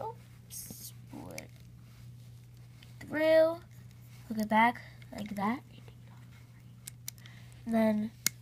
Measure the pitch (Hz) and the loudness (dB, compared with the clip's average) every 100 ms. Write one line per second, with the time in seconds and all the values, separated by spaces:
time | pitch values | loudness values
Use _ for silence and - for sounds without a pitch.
0 | 440 466 - - - - - - - - | -10 -10 -18 -20 -16 -14 -14 -14 -16 -16
1 | - - 90 85 - - - - - - | -18 -16 -14 -14 -16 -20 -20 -20 -20 -20
2 | - - - - - - - - - - | -20 -18 -20 -20 -20 -20 -20 -20 -20 -18
3 | - 294 311 320 320 339 - - - - | -8 0 6 8 6 2 -10 -20 -20 -20
4 | - - - 220 214 214 233 247 - - | -20 -20 -8 -4 2 6 6 2 -12 -20
5 | - - 208 202 202 262 - - - - | -16 -12 -8 -4 -2 -4 -8 -20 -20 -20
6 | - - - - - - - - - - | -20 -20 -20 -20 -20 -20 -20 -18 -18 -16
7 | - - - - - - 226 226 220 214 | -18 -18 -20 -20 -20 -14 -2 2 4 2
8 | 220 - - - | -2 -4 -6 -6